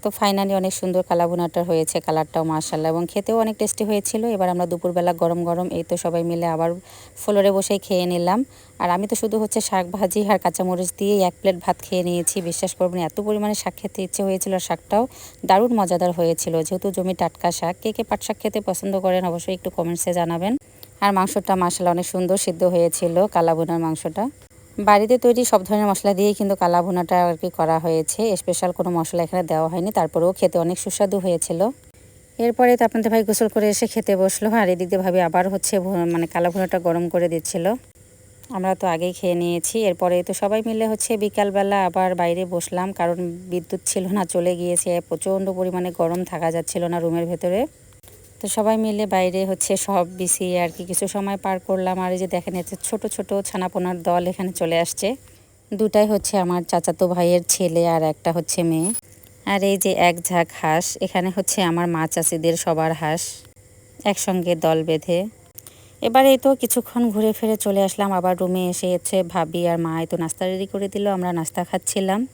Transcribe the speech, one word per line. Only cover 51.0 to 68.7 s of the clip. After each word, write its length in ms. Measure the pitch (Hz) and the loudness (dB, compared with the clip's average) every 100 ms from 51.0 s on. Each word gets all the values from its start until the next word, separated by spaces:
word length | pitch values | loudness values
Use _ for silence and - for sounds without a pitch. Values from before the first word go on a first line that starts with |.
| 196 | -4
সময় 300 | 202 196 196 | -4 -4 -4
পার 220 | 196 190 | -4 -4
করলাম। 400 | - 190 185 185 | -2 -2 0 -2
আর 120 | 185 | -2
এই 60 | 185 | -2
যে 100 | 185 | -2
দেখেন 280 | 180 170 180 | -4 -4 -6
এত 200 | 170 185 | -8 -8
ছোট 220 | - 220 214 | -6 -4 -6
ছোট 280 | - 196 196 196 | -6 -4 -4 -2
ছানাপোনার 580 | 202 185 185 180 180 | -4 -4 -2 -2 -2
দল 240 | 165 175 175 | 0 2 0
এখানে 240 | 180 190 | -2 -4
চলে 280 | 180 170 165 | -2 0 0
আসছে। 360 | 170 - 196 262 - - _ _ _ | 0 -2 -4 -4 -10 -20 _ _ _
দুটাই 340 | 202 214 208 214 | -2 2 4 4
হচ্ছে 300 | 208 - 202 | 2 0 0
আমার 260 | 180 180 | 0 0
চাচাতো 440 | 170 175 170 170 185 | 0 -2 0 0 0
ভাইয়ের 340 | 175 175 175 170 | 2 4 2 2
ছেলে 380 | - 180 165 170 | 0 2 2 2
আর 160 | 165 | 2
একটা 280 | 156 151 - | 0 -2 -2
হচ্ছে 320 | 165 165 - | -2 -4 -2
মেয়ে। 300 | 170 160 175 233 - - - - - | 0 0 0 -4 -8 -20 -20 -14 -4
আর 180 | 196 | 0
এই 140 | 196 196 | 2 2
যে 140 | 190 | 0
এক 240 | - 175 170 | 4 4 2
ঝাঁক 240 | 170 180 165 - | 0 0 0 -2
হাঁস, 360 | 160 156 180 - | 0 0 0 -4
এখানে 300 | 185 190 180 185 | -4 -2 -2 -2
হচ্ছে 260 | 190 - | -2 0
আমার 260 | 180 165 175 | 0 2 0
মা 200 | 165 160 | 0 0
চাচিদের 480 | - 165 165 160 170 | 0 -2 0 0 0
সবার 360 | - 160 160 | 0 0 0
হাঁস 300 | 160 156 165 - - - - - - - - - | 0 -2 -2 -4 -12 -20 -20 -20 -20 -20 -6 -2
একসঙ্গে 500 | 196 - 185 175 175 | -2 0 0 0 0
দল 280 | 165 160 | 2 2
বেঁধে। 420 | 160 160 - 175 208 - - - - - - - | 0 -2 0 -2 -2 -10 -20 -20 -20 -20 -20 -6
এবার 240 | - 247 269 | 2 6 6
এই 120 | 262 | 6
তো 180 | 269 269 | 4 2
কিছুক্ষণ 540 | 240 - - 240 240 | 2 0 -2 0 0
ঘুরে 220 | 208 220 | 2 0
ফিরে 240 | 214 220 214 | 2 0 0
চলে 240 | 208 196 | 0 2
আসলাম 280 | 196 - 196 | 2 0 0
আবার 260 | 185 180 180 | 2 0 0
রুমে। 320 | 185 185 | 0 0
এসে 240 | 180 | 0